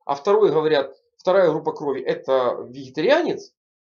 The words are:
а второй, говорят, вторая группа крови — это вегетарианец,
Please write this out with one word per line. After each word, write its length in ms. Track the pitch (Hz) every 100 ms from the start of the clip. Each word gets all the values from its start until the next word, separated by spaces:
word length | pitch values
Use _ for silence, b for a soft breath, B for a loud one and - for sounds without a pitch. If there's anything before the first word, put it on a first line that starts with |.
а 120 | - 143
второй, 360 | - 202 196
говорят, 440 | 151 156 151 135 - _ _
вторая 360 | - 185 180
группа 200 | 151 151
крови — 300 | 151 147 131
это 540 | 127 165 - 131 123 - 117
вегетарианец, 840 | 131 127 156 175 311 302 139 - _ _ _